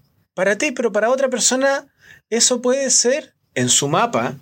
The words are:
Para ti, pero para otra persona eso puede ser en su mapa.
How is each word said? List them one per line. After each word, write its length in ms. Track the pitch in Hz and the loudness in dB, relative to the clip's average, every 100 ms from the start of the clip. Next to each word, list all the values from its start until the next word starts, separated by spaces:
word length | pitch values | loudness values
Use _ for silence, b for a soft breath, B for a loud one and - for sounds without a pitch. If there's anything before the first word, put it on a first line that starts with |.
| _ _ _ - | _ _ _ -2
Para 220 | 190 208 | -2 0
ti, 140 | 302 | -2
pero 220 | 254 240 | -2 -2
para 160 | 208 220 | 0 0
otra 180 | 262 269 | 0 0
persona 600 | 240 - 254 269 277 277 B B B _ | 0 0 0 0 0 -6 B B B _
eso 320 | 226 - 247 | 0 0 0
puede 280 | 247 269 262 | 0 0 0
ser 440 | - 240 285 - _ _ - | 0 2 0 -4 _ _ -4
en 120 | 123 | 0
su 220 | - 143 | 0 2
mapa. 460 | 170 233 117 123 143 | 0 0 0 -4 -6